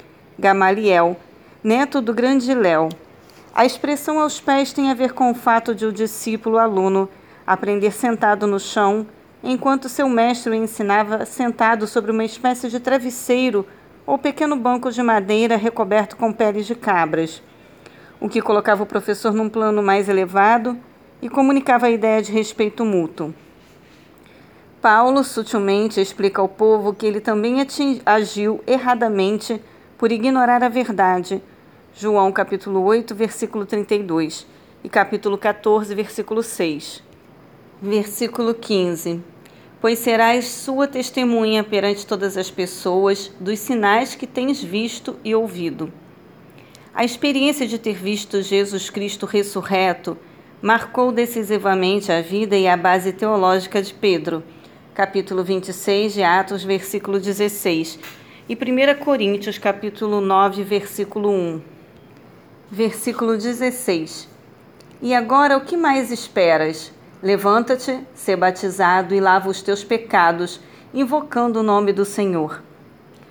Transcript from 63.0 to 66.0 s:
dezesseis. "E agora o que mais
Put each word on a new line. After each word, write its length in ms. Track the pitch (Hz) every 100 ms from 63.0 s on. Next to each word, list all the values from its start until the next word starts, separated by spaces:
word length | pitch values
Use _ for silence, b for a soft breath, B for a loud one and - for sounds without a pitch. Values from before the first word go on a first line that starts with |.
| - 233 226 226
dezesseis. 920 | 233 240 254 247 - 170 160 - - - - - - - - -
"E 140 | 247
agora 420 | 247 226 269 285 269
o 60 |
que 160 | 269 349
mais 320 | 320 269